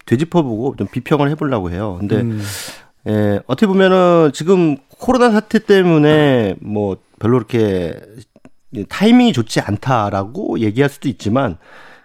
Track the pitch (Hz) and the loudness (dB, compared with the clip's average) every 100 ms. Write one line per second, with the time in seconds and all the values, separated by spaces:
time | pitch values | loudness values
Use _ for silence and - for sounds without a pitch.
0 | - 117 165 175 143 107 131 113 101 - | -2 -2 0 0 0 -2 -6 -6 -6 -6
1 | - 151 143 151 151 120 90 87 107 90 | -2 0 0 -2 -4 -4 -4 -6 -6 -6
2 | 101 107 120 107 101 98 - - - _ | -4 -2 -2 -6 -8 -12 -14 -18 -20 _
3 | - 107 104 101 - 127 190 190 190 185 | -4 -2 0 -2 -4 -2 0 4 4 4
4 | 180 170 156 127 156 190 165 139 _ - | 4 4 2 0 0 2 2 -2 _ -12
5 | - 254 240 214 214 220 - 196 180 160 | -2 2 4 2 0 -2 2 2 4 4
6 | 147 156 147 131 104 - - 104 101 92 | 4 4 4 2 0 -4 -6 -4 -4 -6
7 | _ - 104 123 110 120 107 92 85 - | _ -6 0 0 0 0 0 0 -4 -8
8 | - 107 - _ - - _ - 95 - | -16 -20 -20 _ -20 -20 _ -12 -10 -2
9 | 208 247 240 127 113 - - 104 - 127 | 4 4 4 0 -2 -4 -4 -4 -2 0
10 | 104 98 98 147 - 113 110 107 139 - | 0 -2 -6 -8 -6 -2 -2 0 -2 -2
11 | 143 113 104 120 135 82 - - - - | -8 -6 -2 -2 -2 -6 -16 -20 -20 -20